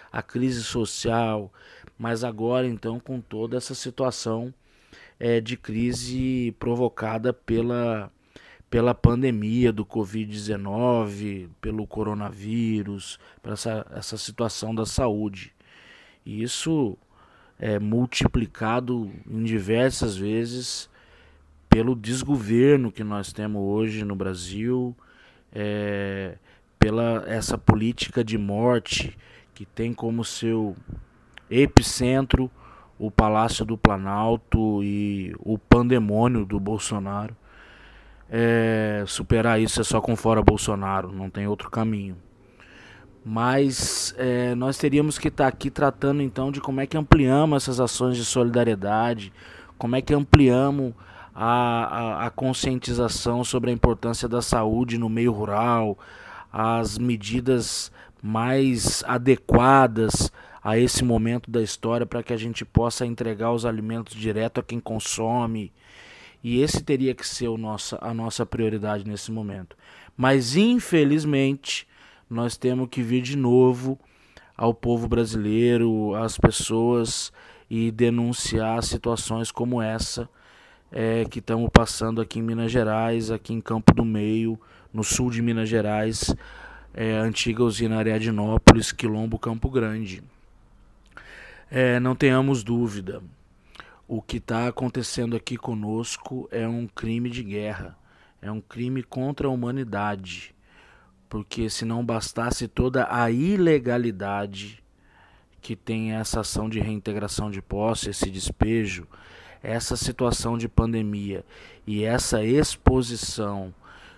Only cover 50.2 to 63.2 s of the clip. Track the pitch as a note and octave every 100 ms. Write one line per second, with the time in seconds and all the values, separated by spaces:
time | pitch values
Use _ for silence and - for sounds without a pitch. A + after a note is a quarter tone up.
50.2 | C#3+ D3+ B2+ B2 C#3 C#3+ C3 A2+ - -
51.2 | - - A2+ A#2+ A#2+ A#2 - A2 A2+ E2
52.2 | A#2 - C3 B2+ C3 B2+ - A#2+ A#2 -
53.2 | A#2+ A#2+ A#2+ B2+ A#2 A#2 A#2+ A2+ A#2 A#2
54.2 | A#2+ A#2+ - B2 A2 A2+ A#2+ A#2 A2+ A2+
55.2 | A#2+ G#2 G#2 G#2 A#2+ A#2 G#2+ F#2+ - -
56.2 | - - - G#2+ A2 A#2 A2 - B2 A2+
57.2 | G2+ A#2+ B2 B2 A2+ - - - - _
58.2 | G#2 A2 B2 C3+ C3+ A#2 - - - B2
59.2 | B2+ B2 - A#2+ B2+ C3+ B2+ A2+ A2 -
60.2 | - - - - G2+ A2+ B2 - B2 A2+
61.2 | A2+ A#2+ A#2 A#2 G#2+ - A2+ A#2+ A2+ A#2+
62.2 | A2+ A#2 A#2 A2 A2 - A#2 - A#2+ A#2